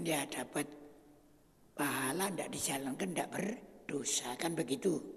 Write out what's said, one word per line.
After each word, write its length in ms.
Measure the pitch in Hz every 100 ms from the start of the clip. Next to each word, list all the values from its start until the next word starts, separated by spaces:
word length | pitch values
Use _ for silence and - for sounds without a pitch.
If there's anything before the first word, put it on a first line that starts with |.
| 165
ya 160 | 151 139
dapat 360 | - 120 147 143 - - - - - - - - - -
pahala, 560 | - 147 131 131 160 196
ndak 240 | 170 -
dijalankan 560 | 143 - 139 135 131 190
ndak 200 | 156 -
berdosa, 1040 | - 196 247 - - - 143 120 - 123 123
kan 160 | 170
begitu? 400 | 165 156 - 196 151 -